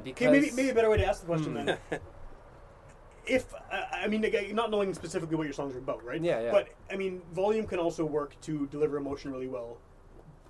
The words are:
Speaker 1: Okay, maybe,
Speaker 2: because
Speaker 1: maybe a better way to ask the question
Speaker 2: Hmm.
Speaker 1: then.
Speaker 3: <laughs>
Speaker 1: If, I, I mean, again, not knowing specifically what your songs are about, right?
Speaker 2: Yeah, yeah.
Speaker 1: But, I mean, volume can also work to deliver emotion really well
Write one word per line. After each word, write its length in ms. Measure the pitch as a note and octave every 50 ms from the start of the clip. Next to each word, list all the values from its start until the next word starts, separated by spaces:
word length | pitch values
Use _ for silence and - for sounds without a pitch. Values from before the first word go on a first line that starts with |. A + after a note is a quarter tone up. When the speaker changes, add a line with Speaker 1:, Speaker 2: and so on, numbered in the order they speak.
| A2
Speaker 1:
Okay, 200 | C3 B2+ - A#3+
maybe, 140 | B3+ C#4 C#4
Speaker 2:
because 160 | D4 - A#3
Speaker 1:
maybe 140 | B3+ C4+ C4
a 40 | A3+
better 140 | A3+ A3 A3
way 60 | G#3+ G#3
to 80 | -
ask 140 | F#3 - -
the 60 | F3
question 240 | E3 E3 D#3+ D3+ C#3+ B2+
Speaker 2:
Hmm. 100 | - -
Speaker 1:
then. 120 | - D#3 - - -
Speaker 3:
<laughs> 100 | D#3 - - - - - - - - - - - - - - - - - - - - - - - - - -
Speaker 1:
If, 260 | - C4 B3+ - - - - - -
I, 340 | F#3+ G3 - - - F3 F#3
I 20 | G#3
mean, 160 | G#3+ A3 G#3+
again, 300 | G3+ G#3 G#3 G3 G3+ G#3
not 160 | A3 A#3 A3
knowing 240 | G#3+ G#3 G3+ G3 E3+
specifically 420 | - - E3 F3 F#3 D#3+ D#3 D#3+
what 80 | D#3 D#3
your 80 | C#3+ C3
songs 220 | - C#3+ C#3 B2+
are 40 | B2
about, 220 | B2+ C#3 B2 A2 A#2
right? 200 | B2 C3+ D#3+ E3
Speaker 2:
Yeah, 180 | F3 D3 A2+
yeah. 100 | A#2 A#2+
Speaker 1:
But, 180 | - A#2+ - - - - - -
I 60 | G3
mean, 240 | G3+ F#3+ F#3+ F3+ F3+ E3+ D#3+ E3
volume 340 | F#3 F#3+ G#3 A3 A3 G#3+
can 120 | - G3+ F3+
also 260 | E3 E3+ E3 - D#3+
work 360 | D#3 C#3+ D3+ C#3+ C#3+ - - -
to 240 | D#3+ D#3 D3 C#3 C3+
deliver 280 | D3 D3 D3+ D3 C#3
emotion 340 | D3 C#3 C#3 C#3 C#3 - C#3+ C3
really 160 | C3 C3 B2+
well 280 | B2+ B2 A#2 A#2 A#2 - - - - - - - - - - - - - - -